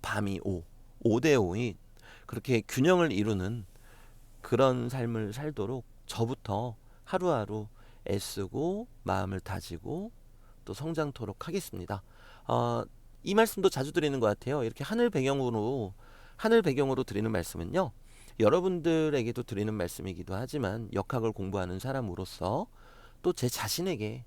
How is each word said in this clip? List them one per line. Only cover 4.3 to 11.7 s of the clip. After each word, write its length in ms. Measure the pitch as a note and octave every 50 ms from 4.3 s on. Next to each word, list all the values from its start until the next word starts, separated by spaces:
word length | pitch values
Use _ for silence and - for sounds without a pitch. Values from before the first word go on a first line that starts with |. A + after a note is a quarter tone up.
| - -
그런 480 | - - B2+ A#2+ C3+ C3 B2+ B2 A#2+ A#2+
삶을 440 | B2+ C3 A#2+ A#2 A#2 A2+ G#2+ G2+ A2
살도록 520 | B2+ D3 D3+ D3 - G2 G#2+ C3 B2+ - - - - -
저부터 720 | - - - A#2 A#2 C3 - - - G2 G#2 A#2+ B2 A2 - - - - - -
하루하루 640 | - - F3+ F3+ F3+ D#3 A#2 G#2 G2 G#2 G#2+ G#2 G#2 - - - - - - - -
애쓰고 800 | F#2+ G2+ - - - G2+ G2 F2+ - B2 D3+ F3 F#3+ G#3 A#3+ - - - -
마음을 360 | F#2 F#2 F#2+ F#2+ F#2+ G2 F#2
다지고 720 | - - G2 F#2 - - F2+ E2 F#2+ - C#3+ F3 G3+ A#3 - - - - - - - - - - -
또 80 | - G2+
성장토록 760 | - C#3 D#3+ E3 D#3+ D#3 C#3+ C3+ - A#2 G2 G2+ - -
하겠습니다. 560 | E3+ E3 G3 - -